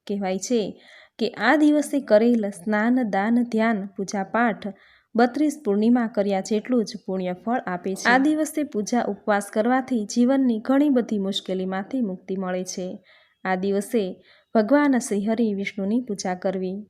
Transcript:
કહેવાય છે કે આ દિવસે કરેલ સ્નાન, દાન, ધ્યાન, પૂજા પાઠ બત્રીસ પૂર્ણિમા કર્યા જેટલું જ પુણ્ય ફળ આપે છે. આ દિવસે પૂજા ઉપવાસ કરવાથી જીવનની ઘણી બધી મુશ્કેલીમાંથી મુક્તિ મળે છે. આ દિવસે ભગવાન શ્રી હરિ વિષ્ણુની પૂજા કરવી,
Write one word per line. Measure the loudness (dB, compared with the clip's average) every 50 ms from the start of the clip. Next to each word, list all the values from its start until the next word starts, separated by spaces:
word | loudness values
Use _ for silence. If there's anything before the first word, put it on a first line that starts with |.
| -8
કહેવાય | -6 -6 -4 -2 -2 -4 -4 -2
છે | -2 0 0 -2 -2 -6 -12 -18 -20 -20 -20 -20 _ _ -4
કે | -4 -4 -4 0
આ | 2 2 4
દિવસે | 6 6 4 4 4 2 0 -2 -2
કરેલ | 2 4 4 6 6 6 4 2 0 -4
સ્નાન, | -6 -6 -4 -2 0 0 2 2 2 2 0 0
દાન, | 0 0 2 2 2 2 2
ધ્યાન, | 2 0 2 2 2 0 0 -4
પૂજા | -6 -8 -8 -8 -6 -4 -6 -4
પાઠ | -2 0 0 2 0 0 -2 -8 -12 -12 -14 _ _ _ _ _ _ 0
બત્રીસ | 2 2 2 2 0 0 0 0 -2
પૂર્ણિમા | -2 0 2 2 4 4 4 4 2
કર્યા | 0 0 -2 0 0 0 -2 -2 -2
જેટલું | -2 -2 0 0 0 0 0
જ | -2 -6 -10 _
પુણ્ય | -6 -4 -4 -4 -4 -6
ફળ | -6 -4 -4 -4 -2 -2
આપે | -4 -6 -6 -4 -6 -6
છે. | -2 0 2
આ | 4 4
દિવસે | 4 2 2 0 -2 -2 -2 -4 -4
પૂજા | -4 -4 -6 -4 -2 -2 -2 0
ઉપવાસ | -2 -4 -4 -2 0 0 0 -2 -2
કરવાથી | -2 -2 0 2 0 0 0 -2 -2 -4 -4
જીવનની | -2 0 2 2 4 4 2 2 2 0 -2
ઘણી | 0 0 2 2 4 4
બધી | 2 2 0 0 -2 -2
મુશ્કેલીમાંથી | -2 -2 -4 -6 -6 -4 -4 -4 -4 -4 -4 -6 -6 -4 -4 -4
મુક્તિ | -2 -4 -4 -8 -8 -8 -6
મળે | -4 -4 -4 -4 -4 -6
છે. | -6 -8 -8 -8 -10 -10 -14 _ _ _ _ _ _ _ _ -4
આ | -2 -2
દિવસે | 0 0 0 0 0 -2 0 -2 -2 -2 -2 -6 -10 _ _ _ _ _ _ 2
ભગવાન | 2 4 4 4 4 6 4 2 2
શ્રી | 0 0 -2 -2 0
હરિ | 0 0 0 0 0 0
વિષ્ણુની | -2 -4 -6 -6 -4 -2 0 0 -2
પૂજા | -2 -4 -6 -6 -4 -6 -4 -2 -2
કરવી, | -2 -2 -2 -4 -6 -6 -8 -12 -16